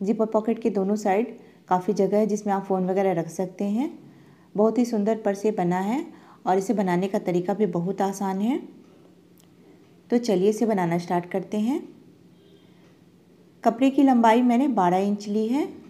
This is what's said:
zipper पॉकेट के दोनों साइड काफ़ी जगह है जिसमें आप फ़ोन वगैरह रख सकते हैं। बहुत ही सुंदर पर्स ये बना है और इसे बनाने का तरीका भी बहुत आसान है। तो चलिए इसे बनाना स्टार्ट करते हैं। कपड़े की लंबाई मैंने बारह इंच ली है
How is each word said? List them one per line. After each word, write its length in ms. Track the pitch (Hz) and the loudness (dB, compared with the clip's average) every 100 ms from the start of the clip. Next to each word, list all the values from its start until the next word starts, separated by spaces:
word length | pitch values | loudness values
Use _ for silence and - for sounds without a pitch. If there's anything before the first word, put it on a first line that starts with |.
zipper 220 | 196 220 220 | -2 0 0
पॉकेट 360 | 214 220 226 | 0 -2 -2
के 80 | 226 | -2
दोनों 260 | 196 190 214 | 0 0 0
साइड 440 | 214 196 247 - - - - | 0 0 -2 -8 -20 -12 -2
काफ़ी 260 | 180 180 | -2 0
जगह 240 | 185 190 202 | 0 2 2
है 100 | 214 | 0
जिसमें 260 | 208 208 | -2 -2
आप 100 | 196 | -2
फ़ोन 260 | 196 190 180 | -2 -2 0
वगैरह 220 | 190 190 | 0 0
रख 160 | 170 165 | 0 -4
सकते 360 | - 185 - | -6 -6 -4
हैं। 360 | 202 214 320 339 - - - - _ 202 | -4 -2 -4 -8 -20 -20 -20 -20 _ 0
बहुत 220 | 220 226 | 2 2
ही 80 | 233 | 0
सुंदर 360 | 220 202 220 | 0 0 0
पर्स 240 | 208 196 214 | -2 0 -2
ये 60 | |
बना 280 | 208 175 180 | 0 0 0
है 280 | 196 269 339 - - - - | -2 -4 -6 -14 -20 -8 -2
और 120 | 190 | 0
इसे 160 | 190 | 0
बनाने 340 | 208 185 175 190 | 0 0 0 0
का 120 | 208 | -2
तरीका 340 | 208 175 180 | -2 -2 0
भी 120 | 202 196 | 0 0
बहुत 360 | 175 175 196 | 0 -2 -2
आसान 400 | 196 196 196 190 | -2 -2 -4 -2
है। 260 | 220 330 - - - - - _ _ - - - - - - - - | -2 -2 -6 -20 -20 -20 -20 _ _ -20 -20 -20 -20 -20 -20 -18 -2
तो 80 | 240 | 0
चलिए 320 | 240 185 196 | 2 2 2
इसे 160 | 214 226 | 2 0
बनाना 320 | 196 170 175 | 0 0 -2
स्टार्ट 280 | 175 175 175 | -2 -4 -2
करते 320 | 196 180 214 | -6 -6 -4
हैं। 300 | 220 330 - - - - - - - - - - - - _ _ _ - - _ | -2 -4 -6 -20 -20 -20 -20 -20 -20 -20 -20 -20 -20 -20 _ _ _ -20 -20 _
कपड़े 260 | 240 226 269 | 0 2 2
की 140 | 269 | 4
लंबाई 380 | 269 240 226 233 | 4 6 6 6
मैंने 260 | 247 240 285 | 4 2 2
बारह 300 | 202 180 185 | 2 2 2
इंच 300 | 202 202 208 | 0 -2 -2
ली 200 | 214 220 | -2 0
है 260 | 269 370 - | -2 -4 -8